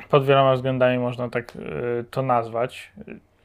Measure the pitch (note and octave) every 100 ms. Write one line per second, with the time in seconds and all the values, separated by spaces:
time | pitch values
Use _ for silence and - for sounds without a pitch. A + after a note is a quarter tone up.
0 | - D3 C3+ C3+ C3+ C3 C3 C3 B2+ B2+
1 | B2 A#2+ B2 A#2+ A#2+ - - - B2 A#2+
2 | A#2+ C3+ C3 A#2+ A2+ A2+ C3 - - -
3 | - A#2 _ _